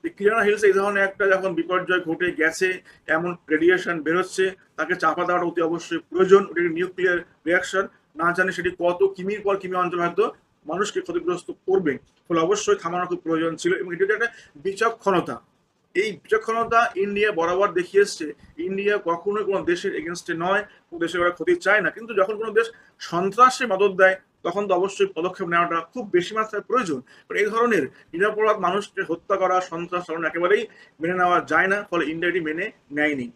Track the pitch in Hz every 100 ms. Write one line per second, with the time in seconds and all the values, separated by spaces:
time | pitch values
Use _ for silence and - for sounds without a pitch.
0 | 330 - 202 226 202 208 208 196 202 202
1 | 196 196 196 190 190 165 165 180 170 180
2 | 160 160 180 160 160 - 185 185 - _
3 | - 160 175 175 - 156 170 185 185 170
4 | 147 175 180 - 190 190 _ - 156 175
5 | 156 160 175 180 175 170 160 165 - 165
6 | - 180 185 196 190 165 175 160 180 185
7 | 180 175 - _ 156 180 - 190 190 _
8 | _ 151 170 175 190 180 180 175 175 180
9 | 196 - 190 208 196 196 185 185 175 175
10 | 170 170 233 - _ _ 147 170 202 -
11 | - 170 165 175 - - - 190 160 127
12 | _ _ _ 170 165 202 - 202 170 175
13 | 175 175 160 160 165 160 175 - 180 170
14 | 196 214 233 - - 143 170 196 226 226
15 | 196 180 151 117 _ _ _ _ _ 185
16 | 214 170 - 220 226 226 226 233 240 -
17 | 202 202 208 170 165 185 202 170 175 196
18 | 196 - 151 - - - 180 196 202 208
19 | 165 170 202 208 196 190 156 175 196 160
20 | 160 175 - 165 175 202 202 - _ 165
21 | 165 175 175 175 185 175 185 208 165 202
22 | 226 202 190 208 220 214 226 - _ _
23 | - 170 190 208 254 - 247 190 202 185
24 | 190 190 _ _ 170 190 208 175 190 196
25 | 196 160 180 180 175 170 170 165 165 247
26 | 208 175 175 214 214 208 - 240 190 135
27 | - - _ 180 208 226 240 196 131 -
28 | _ 165 208 208 214 208 175 196 202 190
29 | 175 165 - 196 185 185 180 165 175 180
30 | 175 160 160 165 180 220 226 - - _
31 | 165 185 180 170 139 156 185 202 202 170
32 | 147 165 175 180 156 160 214 - _ 143
33 | 151 139 120